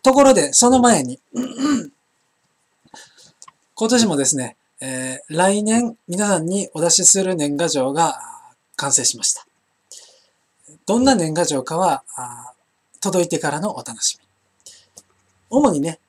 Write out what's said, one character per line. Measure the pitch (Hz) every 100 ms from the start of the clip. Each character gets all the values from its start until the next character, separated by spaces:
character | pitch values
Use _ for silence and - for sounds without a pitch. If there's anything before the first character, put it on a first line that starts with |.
と | 269
こ | 262
ろ | 269
で、 | 208 190
そ | - 240
の | 254
前 | 240 185
に、 | 127 131 _
<clears throat> | 240 247 - 285 262 156 _ _ _ _ _ _ _ _ _ _ - - _ - _ - _ _ -
今 | 220
年 | 247 220
も | 147
で | 131
す | 139
ね、 | 123 _ _ _
え | 131 131 131 131 -
ー、 | 156
来 | 185 202
年 | 214 226 240 - -
皆 | 175 208
さ | 180
ん | 160
に | 196 185
お | 160
出 | 170
し | 180 175
す | 196
る | 185 180
年 | 147 143
賀 | 165
状 | 143 131
が | 147 165 - - - - _ _ -
完 | 139
成 | 135 160
し | 120
ま |
し | -
た。 | - - _ _ _ _ - - _ _ _ _ _ _ 156 -
ど | 226
ん |
な | 262
年 | 233 160 156
賀 | 165
状 | 135
か | 127 160
は、 | 185 139 - -
あ | 127 120 117 _ _ _ _ _
ー、 |
届 | 196 180 170
い |
て | -
か | 151
ら | 143
の | 185 -
お |
楽 | - -
し | - -
み。 | _ _ _ _ - - _ - _ _ _ _ _
主 | 240 285
に | 151
ね、 | 139 165